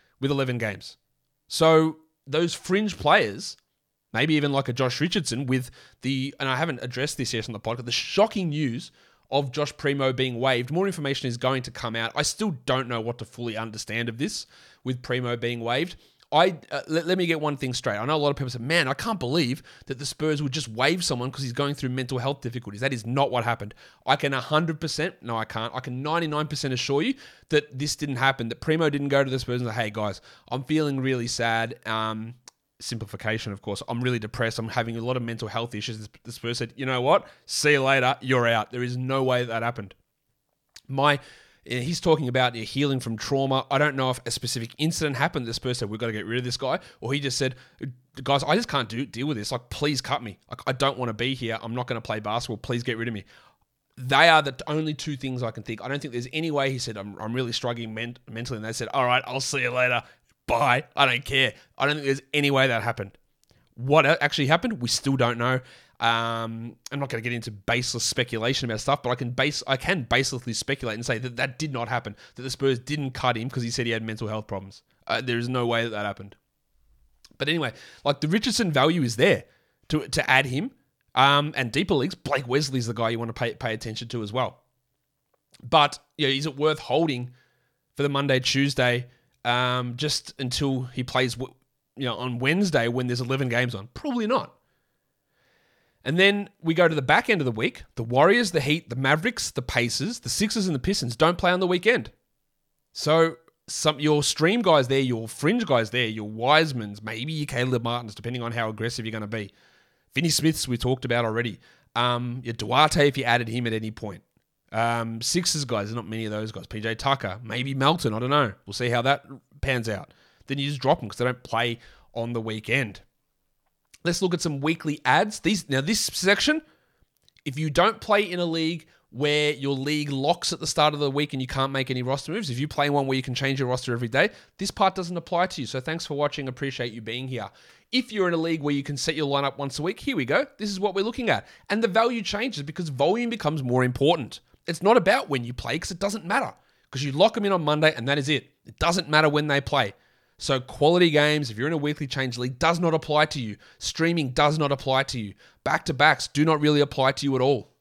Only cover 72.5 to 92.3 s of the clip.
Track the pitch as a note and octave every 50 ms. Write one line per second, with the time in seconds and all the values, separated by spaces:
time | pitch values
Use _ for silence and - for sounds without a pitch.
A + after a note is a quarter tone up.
72.5 | C3 - C#3 C3+ C3 A#2 - - D3 D3+ C#3+ C3 B2 - - B2+ A#2+ A2 A2+ C3+
73.5 | - C3 A#2+ A#2 A2+ - A#2+ A#2 A2+ A2+ A2+ A2 A2 G#2+ A#2 G#2 G#2+ A2 G#2+ -
74.5 | G#2 F#2+ G2 G2 - - _ _ _ _ _ - - A2+ B2+ B2 A#2+ A#2 A#2 B2
75.5 | B2+ B2+ A#2+ A#2+ A#2 A#2 A#2 A#2 G#2+ G#2 G#2 G2+ G2 - G2+ G2+ - _ _ _
76.5 | _ _ _ _ _ _ _ _ _ _ _ _ _ _ _ - _ _ C#3 D3
77.5 | D#3+ E3+ D3 A#2 - - - - - - _ C#3 C#3+ - - D3+ F3 A3 - C4
78.5 | G#3 - A#3 F3 D3+ C3+ C3+ D#3+ E3 F3+ C#3 A#2 G#2+ A2 C#3+ G3+ D#3 F#2 - -
79.5 | _ _ _ _ _ _ _ _ - D3+ B2 - - D#3 - - C3 C3 C#3 C3
80.5 | B2 C#3 G3 C4+ - _ _ _ _ _ _ _ _ - C3 C#3 C#3+ C#3+ D3 D3+
81.5 | - - C3 A#2 G#2 C#3+ G3 G3 - C#3 B2 F3+ - - _ C#3 C#3 B2+ C3 A#2+
82.5 | B2 C#3+ D#3 C3 C3 C3 A#2 A2+ A#2 A#2 A#2 A2+ A#2 A2+ A#2 A2+ A2 - B2 A#2+
83.5 | - - - A#2 A2 A2 - A#2 A2 - A#2+ A#2 B2 A#2+ A2 G2+ G#2 B2+ B2 G2
84.5 | - _ _ _ _ _ _ _ _ _ _ _ _ _ _ _ _ _ _ _
85.5 | _ _ - A#2+ E3+ D#3 D3 C#3+ - - - _ _ - D3 C3+ C3+ C3+ D3 D#3+
86.5 | C3 C3+ D3 D#3 D3+ D3 - - B2 D3+ E3+ D#3+ C3+ A#2+ B2 B2 - _ _ _
87.5 | _ _ _ _ _ _ _ _ _ - C#3+ C#3+ C#3 C#3 C#3+ C#3 C3 C3 B2+ -
88.5 | - C3+ C#3 C#3+ C3+ - B2+ B2 A#2+ B2 B2 - _ _ _ _ _ _ _ A#2+
89.5 | A#2+ B2 B2+ B2 B2 B2+ B2 B2 A#2+ B2 D3+ D3+ - - - - - - C#3 B2
90.5 | B2 - D3 C#3 C3+ C3 B2+ B2 - - B2 B2+ - C3 C3 B2 - A#2 C3 -
91.5 | - _ _ _ _ _ _ _ _ - C#3 B2 A2+ - B2 B2+